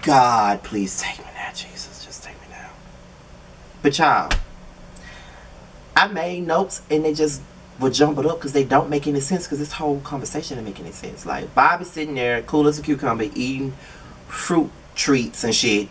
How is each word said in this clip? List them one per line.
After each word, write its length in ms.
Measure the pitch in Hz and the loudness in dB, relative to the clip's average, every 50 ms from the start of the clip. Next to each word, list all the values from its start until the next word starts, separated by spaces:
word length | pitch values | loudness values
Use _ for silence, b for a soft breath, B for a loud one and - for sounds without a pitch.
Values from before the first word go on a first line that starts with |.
God, 600 | - 160 143 131 123 123 120 113 107 101 101 95 - | 2 6 6 6 6 6 4 4 4 2 2 0 -4
please 360 | - - 104 98 95 - - | -6 -4 -4 -4 -2 -4 -6
take 200 | - - - - | -6 -6 -8 -10
me 60 | - - - | -14 -16 -14
now, 160 | - - - - | -12 -12 -12 -10
Jesus. 520 | - - - - - - - - - - | -12 -14 -14 -12 -14 -14 -14 -14 -18 -18
Just 180 | - - - - | -16 -16 -18 -16
take 120 | - - - | -18 -20 -20
me 60 | - - | -20 -20
now. 180 | - - - - - - - - - - - - - - - - - - - - - - - - - - | -20 -20 -18 -20 -20 -20 -20 -20 -20 -20 -20 -20 -20 -20 -20 -20 -20 -20 -20 -20 -20 -20 -20 -20 -20 0
But 160 | - - - | 0 2 4
y'all, 340 | - 165 147 123 107 85 73 - - - - - - - - - - - - - B B B B B B B B B B B B B - - - - - - - | 6 4 4 4 4 2 2 0 0 0 -2 -12 -20 -20 -20 -20 -20 -20 -20 -20 B B B B B B B B B B B B B -20 -20 -20 -20 -20 2 4
I 120 | 156 175 | 4 4
made 400 | 208 214 170 165 175 180 175 175 | 4 2 -4 -4 -4 -4 -4 -2
notes 340 | 165 160 170 196 190 - - - - | 2 2 2 2 0 -4 -12 -4 0
and 140 | 151 151 156 | 0 2 2
they 100 | 156 151 | 2 2
just 280 | 147 156 151 143 - - - - - - - - - | 2 2 0 0 -4 -10 -14 -18 -20 -20 -20 -10 0
were 100 | 131 131 | 0 0
jumbled 360 | 123 - 147 147 147 139 131 | 4 4 4 4 4 2 0
up 140 | 156 165 - | 0 0 -2
cause 140 | - 147 131 | -6 -2 2
they 100 | 143 135 | 2 2
don't 260 | 127 135 139 151 139 | 4 4 2 2 2
make 180 | 151 147 139 | -2 -2 0
any 120 | 151 147 143 | 0 0 0
sense, 280 | 139 - 190 175 170 | 0 0 -2 -2 -2
cause 120 | - - 139 | -4 -4 -6
this 120 | 147 147 | -4 -6
whole 280 | - - 160 151 143 143 | -6 -4 -2 -2 -2 -2
conversation 560 | 139 - 147 143 127 - - - 156 - 143 | -4 -8 -8 -8 -8 -6 -6 -6 -6 -6 -8
didn't 100 | 123 110 | -8 -8
make 120 | 107 98 - | -10 -10 -12
any 120 | - 85 | -12 -14
sense. 340 | - - - - - - - | -14 -14 -14 -14 -14 -12 -8
Like, 280 | - - - - - - | -8 -6 -6 -8 -4 2
Bob 260 | - 135 156 175 175 | 4 4 4 4 2
is 80 | 180 - | -4 -10
sitting 260 | - 160 156 151 147 | -8 -8 -8 -6 -4
there, 260 | 131 123 120 120 117 110 | -2 0 0 0 -2 -4
cool 240 | - - 151 147 | 0 2 4 4
as 120 | 147 147 147 | 4 2 2
a 20 | |
cucumber, 440 | - 151 147 135 139 123 117 117 110 104 95 | 0 -2 -2 0 0 -2 0 0 -2 -4 -4
eating 380 | - 123 127 135 135 135 135 135 B B B B B B B B B B | -4 -4 -4 -2 -4 -4 -6 -8 B B B B B B B B B B
fruit 420 | - - - - - 175 165 151 - - - - - - | -14 -12 -10 -4 0 2 2 2 0 -4 -16 -20 -18 -6
treats 480 | - - - 143 131 120 113 - - - | -4 2 2 4 2 2 -2 -6 -4 -2
and 120 | 117 110 | 0 0
shit 320 | - - 123 104 101 104 98 | 2 2 4 2 2 0 -2